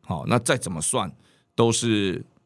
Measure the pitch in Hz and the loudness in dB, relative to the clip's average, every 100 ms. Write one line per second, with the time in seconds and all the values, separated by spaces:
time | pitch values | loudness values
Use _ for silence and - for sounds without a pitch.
0 | - 85 62 120 127 135 - 160 - 127 | -8 -6 0 0 2 -2 -2 -4 -2 -2
1 | 113 - _ _ _ - 117 110 117 107 | -4 -10 _ _ _ 2 2 4 2 2
2 | 98 87 - _ | 2 -2 -8 _